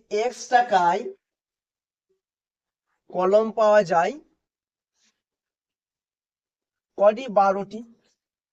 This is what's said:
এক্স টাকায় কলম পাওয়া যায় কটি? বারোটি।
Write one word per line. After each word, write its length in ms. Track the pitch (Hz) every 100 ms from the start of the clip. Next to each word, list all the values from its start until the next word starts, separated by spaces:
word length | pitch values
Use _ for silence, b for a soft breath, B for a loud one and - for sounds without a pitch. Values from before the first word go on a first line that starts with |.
| - 208
এক্স 180 | 247 233 -
টাকায় 480 | 247 240 196 170 190 311 - _ _ _ _ _ _ _ _ _ 381 _ _ _ _ _ _ _ _ _
কলম 320 | 180 185 208 220 208
পাওয়া 220 | 214 214 170
যায় 220 | 170 185 294 - _ _ _ _ _ _ _ _ _ _ _ _ _ _ _ _ _ _ _ _ _ _ _ _ _ _ -
কটি? 240 | 202 220 262 202
বারোটি। 420 | 196 190 196 214 240 _ _ _ _ _ _